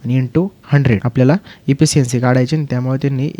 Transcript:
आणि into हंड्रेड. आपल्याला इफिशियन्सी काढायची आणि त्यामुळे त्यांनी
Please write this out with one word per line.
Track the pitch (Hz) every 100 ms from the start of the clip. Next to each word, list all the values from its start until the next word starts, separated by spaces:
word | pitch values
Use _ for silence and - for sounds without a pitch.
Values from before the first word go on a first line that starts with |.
| 123
आणि | 131
into | 127 160 190 _
हंड्रेड. | - 143 131 104
आपल्याला | 120 - 127 175 - - -
इफिशियन्सी | 139 156 151 120 123
काढायची | 123 127 127 156
आणि | 143
त्यामुळे | 123 127 135
त्यांनी | 139 135 139 -